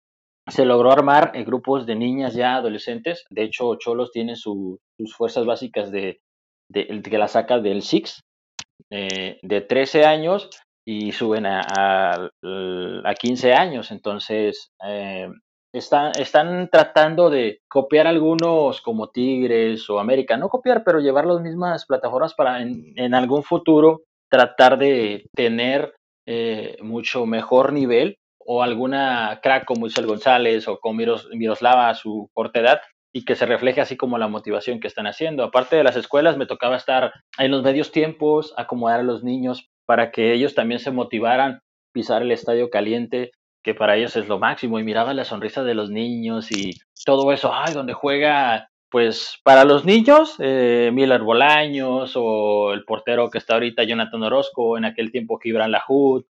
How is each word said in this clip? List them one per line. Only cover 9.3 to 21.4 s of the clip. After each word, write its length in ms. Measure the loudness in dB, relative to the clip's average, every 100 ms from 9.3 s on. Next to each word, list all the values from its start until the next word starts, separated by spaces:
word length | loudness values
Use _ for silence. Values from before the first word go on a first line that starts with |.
| -10
de 200 | -4 -4
trece 440 | -2 -2 2 4 4
años 440 | 4 0 -4 -6 -20 _ _ -12
y 260 | -8 -6
suben 340 | -4 -2 -2 -2
a, 160 | -4
a, 680 | -4 0 2 2 0 -2 -6 _ -12 -8 -8 -8 -8 -8
a 100 | -6 -4
quince 380 | -4 0 2
años. 380 | 4 2 -4 -12
Entonces, 760 | -12 -10 -8 -6 -2 -2 -4 -12 _ -12
eh, 400 | -10 -10 -10 -12 -16 _ _ _
están, 400 | -12 0 0 0 -4
están 520 | 0 2 2 -2 2
tratando 580 | 4 4 4 2 4 2
de 300 | 2 -2 -6 -4
copiar 380 | -2 2 4 4
algunos 720 | 2 2 0 0 2 0 -2
como 280 | -6 -6 -6
Tigres 800 | -4 -2 0 0 2 0 -2 -4
o 100 | -2
América, 380 | 0 0 0 -2
no 100 | -2
copiar, 360 | -2 0 0 2
pero 160 | 2
llevar 240 | 2 2 2
las 160 | 0